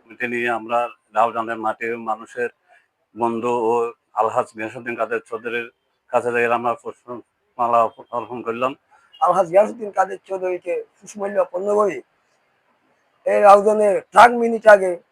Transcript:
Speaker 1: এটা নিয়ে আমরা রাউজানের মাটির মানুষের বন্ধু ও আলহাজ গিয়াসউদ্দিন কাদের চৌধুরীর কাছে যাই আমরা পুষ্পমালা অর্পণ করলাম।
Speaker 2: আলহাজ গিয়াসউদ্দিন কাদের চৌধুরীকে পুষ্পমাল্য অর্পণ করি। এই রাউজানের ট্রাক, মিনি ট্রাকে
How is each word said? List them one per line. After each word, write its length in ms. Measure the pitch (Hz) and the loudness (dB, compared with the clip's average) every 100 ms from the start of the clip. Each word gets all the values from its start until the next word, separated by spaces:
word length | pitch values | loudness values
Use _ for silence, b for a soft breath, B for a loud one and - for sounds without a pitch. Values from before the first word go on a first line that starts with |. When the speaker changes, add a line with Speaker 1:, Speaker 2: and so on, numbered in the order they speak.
| 113 | -10
Speaker 1:
এটা 160 | 110 123 | -10 -6
নিয়ে 220 | 120 120 | -2 -2
আমরা 380 | 117 110 120 120 - _ | -4 -2 -2 -2 -8 _
রাউজানের 440 | 107 117 113 113 113 | 0 0 0 -6 -4
মাটির 400 | 110 107 117 117 | -6 -6 -6 -6
মানুষের 520 | 113 110 110 127 120 - _ _ _ _ _ 107 | -8 -10 -10 -8 -8 -8 _ _ _ _ _ -4
বন্ধু 300 | 117 117 120 | -2 -2 -2
ও 440 | 120 113 117 117 - _ | 0 0 0 -2 -8 _
আলহাজ 320 | - 110 117 113 107 | -2 0 0 -4 -6
গিয়াসউদ্দিন 400 | 110 120 117 117 | -10 -10 -10 -6
কাদের 240 | 110 113 - | -4 -6 -8
চৌধুরীর 420 | 113 117 117 117 _ _ _ _ | -12 -8 -8 -8 _ _ _ _
কাছে 200 | 123 117 | -4 -2
যাই 140 | 120 117 | -2 0
আমরা 280 | 117 120 | -2 -2
পুষ্পমালা 1040 | 117 117 - 123 120 - _ _ - 120 117 113 - - | -6 -10 -16 -16 -18 -18 _ _ -6 0 2 2 -2 -12
অর্পণ 300 | 120 110 120 | -10 -10 -10
করলাম। 340 | 113 117 127 143 _ _ _ - | -8 -4 -6 -6 _ _ _ -2
Speaker 2:
আলহাজ 260 | 170 180 175 | 0 2 2
গিয়াসউদ্দিন 420 | 185 208 226 208 | 2 2 -2 -6
কাদের 260 | 196 190 190 - | -4 -4 -6 -10
চৌধুরীকে 580 | 190 185 180 175 165 151 _ | -8 -6 -6 -6 -8 -10 _
পুষ্পমাল্য 380 | 190 208 202 202 | -20 -10 -6 -4
অর্পণ 360 | 175 180 202 208 | -4 -4 -2 0
করি। 260 | 208 135 - _ _ _ _ _ _ _ _ _ _ _ - | 0 -4 -12 _ _ _ _ _ _ _ _ _ _ _ -2
এই 160 | 208 | 4
রাউজানের 600 | 208 202 202 214 208 175 - | 8 8 6 2 2 0 2
ট্রাক, 200 | 196 240 | 6 6
মিনি 280 | 240 233 226 | 6 -2 2
ট্রাকে 380 | 214 208 185 170 _ | 6 6 6 -6 _